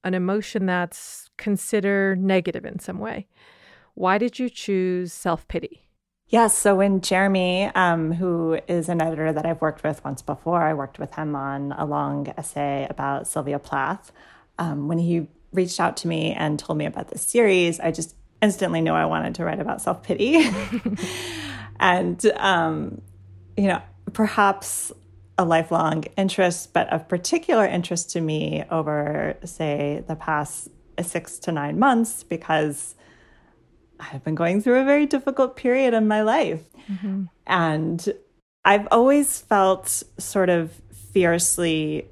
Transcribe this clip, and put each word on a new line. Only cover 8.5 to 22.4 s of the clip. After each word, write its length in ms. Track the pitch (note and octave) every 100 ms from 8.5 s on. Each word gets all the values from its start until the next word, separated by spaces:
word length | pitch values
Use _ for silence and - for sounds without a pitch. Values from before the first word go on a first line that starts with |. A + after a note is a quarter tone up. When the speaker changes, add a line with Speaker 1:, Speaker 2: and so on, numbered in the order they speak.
| D#3+ -
Speaker 2:
is 220 | F3 E3
an 100 | E3+
editor 320 | E3 D#3 D#3+
that 140 | D3+ D#3+
I've 160 | D#3+
worked 200 | D#3+ D3+
with 220 | D#3 D3+
once 160 | D3+ C#3
before, 400 | - D3+ D#3+ F3
I 140 | D#3
worked 240 | D#3 C3+ -
with 160 | C#3+
him 200 | - D#3
on 380 | C#3+ C#3 C#3 C#3+
a 140 | - D3+
long 420 | D3 C#3+ C#3+ C#3+ -
essay 500 | - D3 C#3+ C#3 C3+
about 360 | - C#3 C#3 -
Sylvia 320 | D#3 C#3 C#3+
Plath. 520 | - C#3 C3+ G3 - _ - - _ -
Um, 280 | E3+ C#3+ D3
when 120 | E3+
he 300 | E3+ E3+ D#3 _ _
reached 300 | F#3 F3+ -
out 160 | E3+ -
to 120 | E3+
me 260 | D#3+ D#3+
and 240 | - D#3 D3
told 180 | - D3+
me 80 |
about 240 | D3 - -
this 140 | -
series, 580 | - A#3+ A3 F#3 E3+ E3
I 100 | E3
just 240 | E3 E3 - - _
instantly 400 | G#3+ F#3+ F#3 E3
knew 100 | D#3+
I 140 | D#3+ D#3+
wanted 280 | D#3+ F3 F3
to 100 | E3
write 140 | F3+
about 200 | - -
self-pity. 680 | - F3+ - F#3 A3 D#4+ C4 G3 G3 A3 A#3 - C4 -
<laughs> 640 | - - - - - -
And, 420 | F#3+ F3+ F3+ F3 G#3+
um, 640 | -